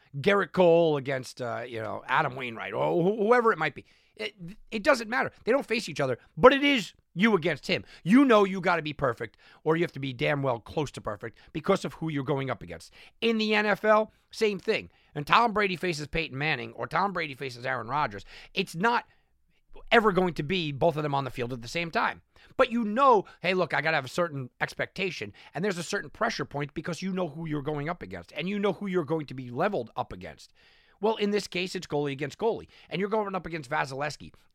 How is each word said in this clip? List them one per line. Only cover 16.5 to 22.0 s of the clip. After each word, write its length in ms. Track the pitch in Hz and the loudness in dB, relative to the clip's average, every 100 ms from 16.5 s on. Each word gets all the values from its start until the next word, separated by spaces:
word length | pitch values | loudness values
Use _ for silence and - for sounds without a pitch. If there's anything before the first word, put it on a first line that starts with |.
| 131 113 | -2 -4
or 140 | 113 120 | -8 -4
Tom 260 | 160 196 | -2 -2
Brady 200 | 175 156 | -2 -8
faces 320 | 123 139 120 131 | -8 -10 -8 -6
Aaron 220 | 127 113 | -6 -4
Rodgers, 380 | 143 139 101 - - - | -2 -2 -4 -14 -20 -10
it's 220 | - 196 165 | -6 -6 -2
not 300 | 226 240 - _ _ _ _ _ _ - - | 0 0 -4 _ _ _ _ _ _ -20 2
ever 220 | 233 214 | 4 6
going 200 | 180 180 | 4 0
to 100 | 156 | -2
be 280 | 147 185 156 | -4 -2 -2
both 240 | 135 170 151 | 0 0 0
of 80 | |
them 100 | 151 | -2
on 120 | 139 131 | -2 -4
the 40 | |
field 220 | - 120 | -6 -6
at 100 | 127 | -6
the 60 | 120 | -8
same 240 | 170 170 | -8 -4
time. 300 | 220 | -2